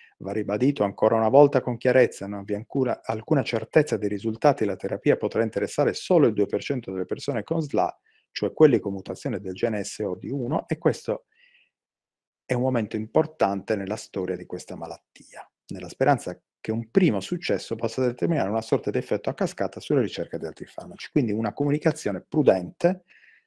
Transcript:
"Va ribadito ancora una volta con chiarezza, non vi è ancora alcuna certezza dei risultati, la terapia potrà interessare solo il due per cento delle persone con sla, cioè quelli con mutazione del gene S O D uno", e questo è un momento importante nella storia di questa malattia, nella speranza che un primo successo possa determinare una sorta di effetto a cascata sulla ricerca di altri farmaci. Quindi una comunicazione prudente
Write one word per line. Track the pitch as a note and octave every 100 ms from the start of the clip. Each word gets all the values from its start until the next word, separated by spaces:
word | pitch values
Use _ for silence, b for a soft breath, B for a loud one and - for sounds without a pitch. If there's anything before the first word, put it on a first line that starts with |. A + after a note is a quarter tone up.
| B B
"Va | F#2
ribadito | G#2+ G2 G#2 C3+ C#3
ancora | G2+ - A2 A2+
una | A2
volta | C3+ C#3+ C3
con | - A2+
chiarezza, | B2+ B2+ A#2+ - G2
non | G2+
vi | G2+
è | G#2
ancora | A2 C#3 B2 -
alcuna | - A2 - D3
certezza | - A2+ - D#3+ D3 G#2
dei | G2+
risultati, | G2+ A2+ A2 D3 C3 G2+
la | G2
terapia | F#2+ G2 D3 B2+
potrà | G#2+ A2
interessare | A2+ G2+ G2+ - C3
solo | - - F3 C3
il |
due | G#2 G2
per | G2+
cento | - C3 A#2
delle | F#2+ F#2
persone | - - A#2+
con | - E3
sla, | C#3+ G#2 F2 - _ _ _
cioè | - G2+
quelli | - D3+ A#2
con | G2+
mutazione | G2 - F#2+ C#3 A2+
del | G2+
gene | F#2 A#2 G#2+
S | G2 -
O | G2+ F#2
D | G#2
uno", | C#3 A#2+ D#3 -
e | D#3
questo | - D3+ - G#2+ _ b b b b _ _ _ _ _ _ _
è | -
un | B2
momento | C3 B2 G#2+ A2
importante | A2 D3+ D3+ - G2 G2+ F#2 G#2
nella | F#2+ A2
storia | - G2 F2+ F2+
di |
questa | F2+ F2+ - F2
malattia, | E2 E2+ _ - - - - _ -
nella | - -
speranza | - C#3 C3+ - F2+ _ _
che | -
un | A2+ A2+
primo | G3 E3+ G2+
successo | - F2 - G2 -
possa | A2 A2+ -
determinare | B2+ B2 E3+ D3+ G2
una | A2
sorta | - C3 -
di | B2
effetto | - G#2 C3
a |
cascata | - F#3 - F#2+ -
sulla | - D3
ricerca | G#2 - E2 E2
di |
altri | E2 - -
farmaci. | - F2 E2+ -
Quindi | D3+ A#2
una | G#2 A2+
comunicazione | - C#3+ D3 D#3+ - G#2+ F#2
prudente | - D#3 B2+ F#2+ F2 - F3 F#3 b b b b